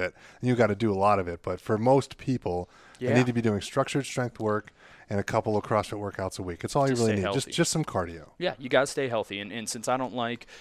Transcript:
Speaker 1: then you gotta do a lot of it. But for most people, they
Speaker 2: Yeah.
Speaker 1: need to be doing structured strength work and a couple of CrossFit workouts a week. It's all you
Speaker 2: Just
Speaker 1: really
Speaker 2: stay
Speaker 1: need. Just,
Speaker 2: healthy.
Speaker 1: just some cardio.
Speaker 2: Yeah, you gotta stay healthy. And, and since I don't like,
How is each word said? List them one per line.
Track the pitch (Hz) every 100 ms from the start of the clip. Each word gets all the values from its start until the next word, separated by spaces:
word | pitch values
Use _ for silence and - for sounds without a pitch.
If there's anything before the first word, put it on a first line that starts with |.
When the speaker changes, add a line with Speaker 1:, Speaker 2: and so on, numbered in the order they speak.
| 92
Speaker 1:
then | - - - 123
you |
gotta | 120 110 101
do | 110
a |
lot | 95 101 101
of | 87
it. | 85
But | - 90
for | - 107
most | 117 135 - -
people, | - 123 101 87 90 - - -
they | 123
Speaker 2:
Yeah. |
Speaker 1:
need | 123 123
to |
be | 117
doing | 113 101
structured | - - 135 143 127
strength | - 123 -
work | 110 107 - - - - -
and | 101
a |
couple | - 117 110 104
of |
CrossFit | - 110 101 104
workouts | 101 - 95 -
a |
week. | 92 85
It's | 113 147
all | 135
you |
Speaker 2:
Just | 120
Speaker 1:
really | 113
Speaker 2:
stay | 104
Speaker 1:
need. | 98
Just, | 101 -
Speaker 2:
healthy. |
Speaker 1:
just | - 170
some | 160
cardio. | 147 98 85 82 76 -
Speaker 2:
Yeah, | 175 -
you | 131
gotta | 131 139
stay | - 135
healthy. | 117 101 101
And, | 101
and | 113 107
since | 120 110
I | 127
don't | 127
like, | 120 117 117 - -